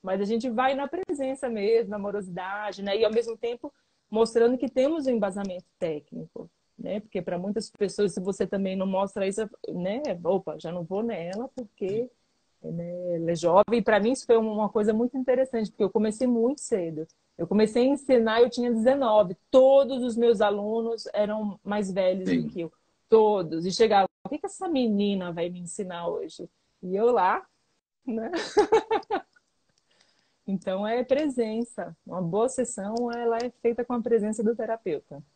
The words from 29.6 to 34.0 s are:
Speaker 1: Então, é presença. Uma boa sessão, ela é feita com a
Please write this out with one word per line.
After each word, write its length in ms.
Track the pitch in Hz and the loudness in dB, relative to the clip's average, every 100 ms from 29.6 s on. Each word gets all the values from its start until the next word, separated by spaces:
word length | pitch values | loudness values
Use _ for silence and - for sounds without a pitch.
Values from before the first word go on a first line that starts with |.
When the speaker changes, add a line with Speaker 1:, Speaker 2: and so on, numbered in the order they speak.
| _ _ _ _ _ _ _ _ - | _ _ _ _ _ _ _ _ -6
Speaker 1:
Então, 380 | 190 - 190 208 | -6 -4 -4 -2
é 180 | 233 | -2
presença. 920 | 254 269 311 247 220 220 240 - 170 170 | 0 0 0 -2 -2 -2 -6 -8 -12 -14
Uma 160 | - 170 | -10 -6
boa 280 | 170 190 254 | -2 0 0
sessão, 640 | 262 240 - 196 233 240 | 0 -6 -6 -6 -4 -4
ela 260 | 233 233 233 | -2 -2 -2
é 120 | 240 _ | -4 _
feita 220 | 233 240 | -2 -2
com 80 | 240 | -4
a 100 | 247 | -4